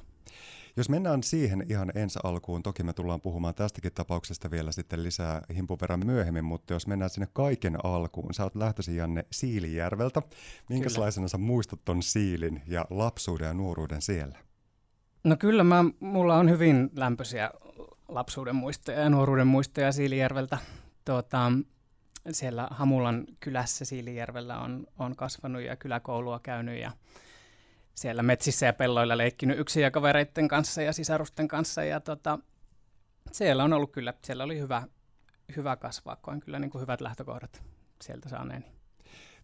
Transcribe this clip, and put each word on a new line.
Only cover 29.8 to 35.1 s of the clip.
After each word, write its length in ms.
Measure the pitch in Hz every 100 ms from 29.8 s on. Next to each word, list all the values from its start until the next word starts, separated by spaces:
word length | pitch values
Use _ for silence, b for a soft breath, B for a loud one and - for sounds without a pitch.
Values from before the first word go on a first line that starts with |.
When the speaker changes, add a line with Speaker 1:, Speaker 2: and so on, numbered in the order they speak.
Speaker 2:
ja 80 | 139
kavereitten 560 | 151 143 143 143 - 151
kanssa 340 | 147 151 165
ja 120 | 151
sisarusten 540 | 156 156 156 156 - 151
kanssa. 360 | 151 160 -
Ja 160 | 151 151
tota, 400 | 156 151 156 156 - _ - _ _ _ _ _ -
siellä 320 | - 190 131
on 100 | 147
ollut 180 | 151 139
kyllä, 220 | 139 120 -
siellä 200 | - 127
oli 160 | 143 156
hyvä, 280 | 139 120 127 _ _